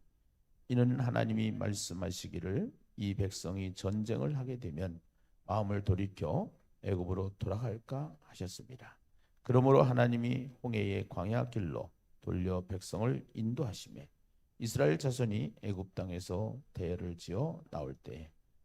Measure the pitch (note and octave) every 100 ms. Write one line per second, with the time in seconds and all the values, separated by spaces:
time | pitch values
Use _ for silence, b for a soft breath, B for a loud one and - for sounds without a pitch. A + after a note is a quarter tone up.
0 | - _ _ _ _ _ - B2 B2 B2+
1 | A#2+ A2+ A2+ A2 A2 G#2+ G2+ G2+ - F2
2 | F2 F2+ - F2 F2+ G#2 A#3 - _ -
3 | G2+ G2 F#2+ - E2 F#2+ F#2 F#2 F#2+ G#2+
4 | G#2+ A2+ C#3+ C#3+ B2+ B2 A2 D2+ F#2 E2+
5 | - _ _ _ - G2+ G2+ G2+ G2+ F#2
6 | G2 - D2+ A#2+ G#3+ - _ _ G2 F#2+
7 | F2+ F#2 F#2+ G2 - G2+ B2 A2 - C3+
8 | D3+ - - - F#2 - A#2 B2+ - -
9 | _ - _ _ - B2+ C3 C3+ C3+ B2
10 | A#2+ A#2+ A#2+ B2+ C3 - B2 A2 G2+ G2
11 | G2 - F#2 A#2 B2 A2+ E2+ A#1 - _
12 | _ - - F2+ F2+ F2+ F2+ F#2+ - F2
13 | A#2 C3+ - - A2 B2+ B2+ F#2 - -
14 | - _ _ _ _ _ A#2 B2+ C#3+ D#3+
15 | C#3 B2 A#2 G#2 D3 - G#2 F#2 F#2+ -
16 | F#2 F2 F#2 F2+ A2 C3+ - - E2+ F2
17 | F2+ E2+ - F2+ D#3+ E3+ - E2 C2+ C2+
18 | - D2 D#2+ _ _ _